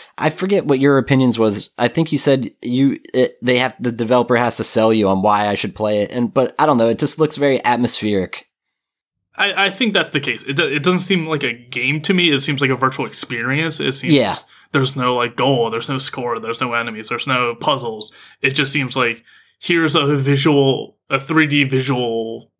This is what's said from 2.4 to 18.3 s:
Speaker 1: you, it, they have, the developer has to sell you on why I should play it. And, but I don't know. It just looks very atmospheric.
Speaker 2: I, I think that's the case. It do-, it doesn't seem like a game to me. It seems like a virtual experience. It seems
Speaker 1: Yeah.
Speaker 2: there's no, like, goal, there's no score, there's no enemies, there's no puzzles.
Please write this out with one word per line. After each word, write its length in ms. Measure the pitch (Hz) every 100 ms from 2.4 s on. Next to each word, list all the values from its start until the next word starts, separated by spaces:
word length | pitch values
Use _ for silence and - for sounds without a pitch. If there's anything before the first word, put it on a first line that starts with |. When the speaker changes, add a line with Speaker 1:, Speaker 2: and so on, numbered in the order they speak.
| 120 -
Speaker 1:
you, 360 | 123 123 139 104 -
it, 240 | 127 127 -
they 160 | 123 127
have, 180 | 127 -
the 140 | 123
developer 440 | 113 113 127 120 120
has 200 | 120 -
to 80 |
sell 280 | - 117 110
you 160 | 113 98
on 140 | 98
why 240 | 101 104 104
I 80 |
should 200 | 101 107
play 280 | - 107 104
it. 80 | 104
And, 240 | 123 120
but 200 | 113 127 -
I 80 | 156
don't 120 | 131
know. 100 | 117
It 100 | 113
just 200 | 147 -
looks 180 | 151 -
very 280 | 143 131
atmospheric. 840 | 120 120 120 - 107 101 90 - - _ _ _ _ _ _ _ _ -
Speaker 2:
I, 280 | 196 185 196
I 40 |
think 220 | 190 233
that's 180 | 202 156
the 100 | 139
case. 220 | 135 113
It 100 | - 139
do-, 100 | 156
it 160 | 147
doesn't 180 | 156 180
seem 260 | 185 190 160
like 160 | 156
a 100 | 139
game 480 | 120 120 123 127 151
to 120 | 151
me. 160 | 190 175
It 100 | 143
seems 200 | 135 143
like 80 | 139
a 60 | 127
virtual 300 | 127 131 123
experience. 760 | - - 120 120 139 160 -
It 120 | 143
seems 220 | 135 160
Speaker 1:
Yeah. 220 | 147 107 - - _ _
Speaker 2:
there's 240 | 147 131 135
no, 180 | 123 123
like, 200 | 117 113
goal, 340 | 131 131 113
there's 180 | 113 120
no 80 | 131
score, 400 | - - 120 113
there's 200 | 113 113
no 120 | 127
enemies, 360 | 117 117 110 107
there's 160 | 120 139
no 280 | 127 120
puzzles. 580 | 117 - 139 120 110 107 - -